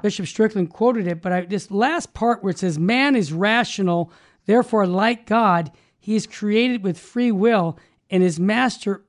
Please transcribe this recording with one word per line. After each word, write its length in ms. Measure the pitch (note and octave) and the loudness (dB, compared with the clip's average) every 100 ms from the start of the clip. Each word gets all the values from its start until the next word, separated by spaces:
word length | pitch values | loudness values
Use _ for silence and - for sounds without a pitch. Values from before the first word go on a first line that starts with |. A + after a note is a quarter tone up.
Bishop 240 | G#3 G3+ E3+ | -4 -4 -6
Strickland 420 | - A3 G#3 E3+ | 0 0 0 -4
quoted 380 | - A#3+ A#3 F3 | 0 0 0 -2
it, 140 | E3 | -4
but 100 | F3+ | -4
I, 100 | F3+ | -4
this 300 | F3 G3+ - | -2 -6 -4
last 420 | G3 B3+ E4 - | -2 -2 -2 -6
part 300 | - A#3 A#3 | -2 0 0
where 80 | F#3+ | -2
it 80 | F3 | -2
says, 180 | F#3 D3+ | -2 -2
"Man 380 | F3+ B3 C#4+ B3+ | 0 2 2 2
is 160 | D3+ | 0
rational, 800 | E3 G3+ A#3 A3 - F#3 E3+ E3 - _ _ - | 0 0 2 0 -2 0 0 -2 -10 _ _ 0
therefore, 400 | A#3 B3 A3 F#3 | 2 2 0 0
like 400 | F3+ A3 A#3 - | 2 0 -2 -2
God, 460 | A3 G#3+ E3+ D#3 - _ _ | 2 2 2 -2 -10 _ _
he 180 | - A3 | -4 -2
is 120 | - | -4
created 560 | - G#3 G#3+ B3+ A#3+ | -6 0 2 2 0
with 160 | F#3+ E3+ | -4 -6
free 320 | - A#3+ A#3+ | -6 -2 0
will 480 | G3 A3+ A3 E3 - _ _ - | 2 2 2 0 -4 _ _ -4
and 120 | F#3 | 2
is 160 | F3+ D#3+ | 2 2
master 680 | F#3+ A3+ B3+ - G3+ F#3+ | 0 2 0 -2 -6 -6